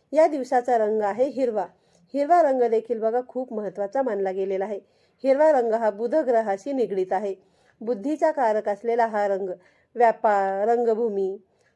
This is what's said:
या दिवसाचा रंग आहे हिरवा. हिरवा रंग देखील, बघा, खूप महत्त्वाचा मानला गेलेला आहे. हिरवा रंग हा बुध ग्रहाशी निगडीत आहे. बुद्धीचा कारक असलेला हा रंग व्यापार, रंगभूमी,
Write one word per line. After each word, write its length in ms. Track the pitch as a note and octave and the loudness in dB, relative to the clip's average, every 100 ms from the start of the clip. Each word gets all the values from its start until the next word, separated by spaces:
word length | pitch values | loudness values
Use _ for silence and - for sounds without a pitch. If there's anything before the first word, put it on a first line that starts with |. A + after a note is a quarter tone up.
| - | -4
या 140 | D4 E4 | 2 2
दिवसाचा 520 | C#4+ B3+ B3+ B3 A#3 | 2 -2 -2 2 0
रंग 240 | G#3+ A3 | 2 0
आहे 220 | G#3 G#3 | -2 0
हिरवा. 420 | C#4 A3+ B3 G#3+ F3 _ _ _ _ | -2 -2 -2 -2 -6 _ _ _ _
हिरवा 280 | C#4 D4 F4 | -2 2 4
रंग 200 | D4 C4 | 4 2
देखील, 360 | A#3 A3 A3 A3 | 2 0 -2 -4
बघा, 220 | A3 A#3+ B3+ | -2 -2 -4
खूप 240 | B3+ B3+ | -8 -8
महत्त्वाचा 500 | G#3+ G3+ F3+ G3+ C4+ | -8 -8 -6 -4 -2
मानला 280 | B3+ G3+ F#3+ | -2 -2 -2
गेलेला 340 | F#3+ F#3+ F#3+ | -2 -4 -4
आहे. 160 | G#3 G3 - _ _ _ | -4 -8 -14 _ _ _
हिरवा 280 | C4 C4+ D#4 | 0 4 4
रंग 200 | C#4 A#3 | 4 2
हा 180 | A3+ A3 | 0 0
बुध 240 | G3 A#3 | -2 -2
ग्रहाशी 580 | G#3+ B3+ A3+ G#3+ G3 C#4 | 0 2 0 0 -4 -4
निगडीत 400 | C4+ G3+ F#3+ A#3 | -2 -2 -2 -2
आहे. 220 | F#3+ G#3 F#3+ _ _ _ - | -2 -4 -8 _ _ _ -12
बुद्धीचा 500 | A3 A3+ C4+ D4+ D#4+ | -8 -4 -4 0 0
कारक 380 | D4+ A3+ G#3+ G#3 | 2 0 0 -2
असलेला 380 | G3+ A#3 A#3 A3+ | -4 -2 0 0
हा 220 | G#3+ G3+ | 0 0
रंग 200 | G3 F#3+ F3 _ _ _ | -2 -4 -10 _ _ _
व्यापार, 720 | A3+ A#3 A3 A3 G3+ G3 G3 G#3+ | 2 2 4 2 2 0 0 0
रंगभूमी, 720 | A#3+ A#3 A3 A#3 G3 F#3+ G3+ _ _ _ | 2 2 0 -2 -2 -4 -6 _ _ _